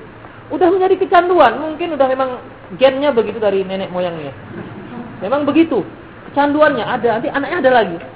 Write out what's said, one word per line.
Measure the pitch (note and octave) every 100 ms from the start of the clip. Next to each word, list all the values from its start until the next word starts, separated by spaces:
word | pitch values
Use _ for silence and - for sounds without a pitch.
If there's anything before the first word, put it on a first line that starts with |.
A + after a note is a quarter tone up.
| - - - - -
Udah | D#4 E4+
menjadi | F#4+ F#4 F#4
kecanduan, | F4 F4+ F4 F4 D4 C4+
mungkin | D#4 D4+ F4
udah | D4 C4
memang | C4 C4 B3 - - - F3+
gennya | C4 C4 D4
begitu | A#3 G#3 G#3
dari | G#3+ G3
nenek | F#3 F#3+ F#3+
moyangnya. | F3+ F3+ E3 C#3+ C3 - - - - - - - -
Memang | F#3+ C#4 C#4+
begitu. | D4 E4 A#3 D#3 - - - -
Kecanduannya | C#4 D4 D4 D4+ C4
ada, | F3+ A#3+ A#3 A3
nanti | C#4
anaknya | C#4 C#4 F4
ada | C4
lagi, | B3 G3+ E3 -